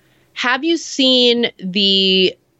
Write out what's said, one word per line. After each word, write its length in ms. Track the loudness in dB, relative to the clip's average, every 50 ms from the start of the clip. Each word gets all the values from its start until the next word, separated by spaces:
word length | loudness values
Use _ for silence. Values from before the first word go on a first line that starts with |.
| _ _ _ _ _ _ _
Have 320 | -6 -4 -4 -4 -2 -2
you 120 | -2 -4
seen 760 | -4 -4 -8 -4 0 2 2 2 4 2 2 2 0 -2 -4 -6 -8
the 800 | -12 -6 -2 0 0 2 2 2 2 2 2 2 2 0 -2 -4 _ _ _ _